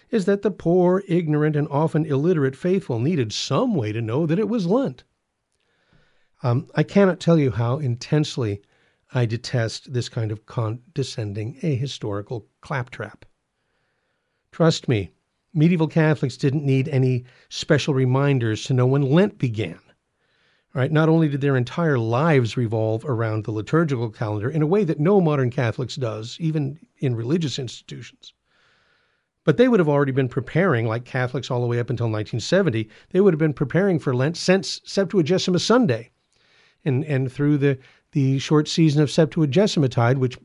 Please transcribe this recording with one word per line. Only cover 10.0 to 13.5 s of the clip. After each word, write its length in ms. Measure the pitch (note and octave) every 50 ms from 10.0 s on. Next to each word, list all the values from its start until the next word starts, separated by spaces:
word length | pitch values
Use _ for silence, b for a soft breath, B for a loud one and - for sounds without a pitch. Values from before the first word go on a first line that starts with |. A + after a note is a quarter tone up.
| A#2 -
kind 220 | - A#2+ A2 G#2+
of 140 | A2 G#2 _
condescending 1120 | - - B2+ A2+ G#2+ A2+ B2 - _ - C#3+ B2+ - - - A2 G#2 G2 A2 G#2+ A#2 D#3+ -
ahistorical 840 | - E3 C#3+ A2+ C#3+ B2+ - - - A2 G2 G2+ G2+ - C3 G#2+ - _ _ _
claptrap. 640 | - - D3+ C3 A#2+ - - - G#2+ G#2 - - - - _ _ _ _